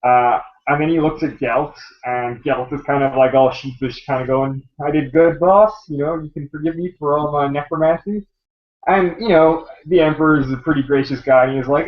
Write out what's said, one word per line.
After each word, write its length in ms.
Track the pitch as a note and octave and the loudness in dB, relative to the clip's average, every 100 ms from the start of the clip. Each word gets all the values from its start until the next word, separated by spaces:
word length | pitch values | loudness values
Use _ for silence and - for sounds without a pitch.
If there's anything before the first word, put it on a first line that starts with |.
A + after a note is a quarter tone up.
Uh, 360 | B2 B2 A#2+ A#2 - _ - | 4 2 4 0 -4 _ -4
and 120 | D3 | -2
then 80 | D3+ | 0
he 120 | E3 | 0
looks 220 | D#3 D#3 | 0 -2
at 160 | D#3 - | -6 -6
Gelt, 360 | B2+ A#2 C#3+ - - _ | -4 -2 -4 -8 -20 _
and 380 | B2+ B2 B2 A#2+ | -8 -6 -6 -8
Gelt 280 | - C3+ - | -4 -4 -4
is 80 | C#3+ | -10
kind 200 | - C#3+ | -4 -2
of, 140 | C#3 C3+ | -2 2
like, 180 | C3 | 2
all 160 | C3 C3 | 4 2
sheepish, 560 | B2+ C#3 B2+ C3 A#2+ - | 0 -12 -8 -8 -8 -6
kind 140 | C3+ | -6
of 80 | B2+ | -2
going, 340 | C3 C3+ C3+ - _ | -2 -2 -6 -12 _
I 60 | D3 | -4
did 220 | D3+ C#3 | -2 0
good, 280 | C3+ E3+ D#3 | 2 2 4
boss. 320 | F3 G3 G#3 - - | 2 6 4 2 -12
You 100 | D3 | -6
know, 220 | D3 E3 | -4 -4
you 100 | D#3 | -8
can 180 | D#3 C#3+ | -12 -12
forgive 280 | D3+ D3+ E3 | -6 -6 -4
me 180 | F3+ F3+ | -8 -6
for 200 | D3+ D3 | -2 0
all 140 | D3 | 0
my 160 | D3 C#3+ | -2 -2
necromancy. 800 | C#3 - D#3+ D#3+ E3 - G#3 G3+ _ _ _ _ _ - | -2 -6 -2 0 0 -2 -8 -10 _ _ _ _ _ -2
And, 280 | F#3+ F#3 E3 | 0 0 -2
you 80 | A3+ | 2
know, 380 | E3+ D#3+ E3 - - - | 4 4 2 -4 -20 0
the 140 | F3 | 2
Emperor 400 | D#3 D3+ D#3 D3+ | 2 2 2 2
is 100 | C3 | 0
a 40 | C3 | -4
pretty 260 | C#3+ C#3+ | -4 -2
gracious 380 | B2+ C#3 C3+ C3+ | 0 0 0 -6
guy, 260 | - C3 C3 | 2 4 4
and 100 | C3+ | 0
he's 120 | B2+ | -2
like 180 | C#3+ | -2